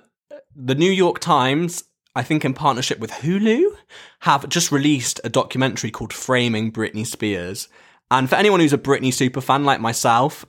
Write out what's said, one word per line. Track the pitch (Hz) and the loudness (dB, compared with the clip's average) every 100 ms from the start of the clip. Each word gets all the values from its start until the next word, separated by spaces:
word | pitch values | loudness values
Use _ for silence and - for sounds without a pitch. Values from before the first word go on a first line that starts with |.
| _ _ _ - _ 143 | _ _ _ -20 _ -10
the | 127 139 | -4 2
New | 185 | 2
York | 190 175 - | 4 2 0
Times, | 175 143 131 147 175 - - _ _ 127 | 0 2 2 0 -2 -6 -14 _ _ -8
I | |
think | 120 156 139 | -2 -2 -2
in | |
partnership | 131 147 120 - - | 0 -2 0 -4 -4
with | 113 | -6
Hulu, | - 147 196 220 240 403 - _ - - _ | -6 -2 0 2 4 2 -2 _ -20 -20 _
have | 170 139 139 | 0 0 0
just | 175 - | -2 0
released | 143 147 139 117 - | 2 2 0 -2 -6
a | 117 | -2
documentary | 127 - 127 131 - 110 | -2 0 -2 -2 -2 -8
called | - 110 | -8 -12
Framing | - - 127 120 110 110 | -10 -2 0 0 -2 -4
Britney | 110 107 107 113 | -4 -6 -6 -8
Spears. | - 107 92 87 104 - _ - _ - | -4 -4 -4 -6 -10 -14 _ -20 _ 0
And | 127 131 | 0 2
for | 185 | 2
anyone | 208 185 | 4 4
who's | 151 | 4
a | 143 | 2
Britney | 135 139 127 | 2 0 0
superfan | - 131 135 135 139 143 | 0 -2 -2 0 2 2
like | 120 | 0
myself, | 117 - 123 117 147 - | -2 0 2 4 2 -2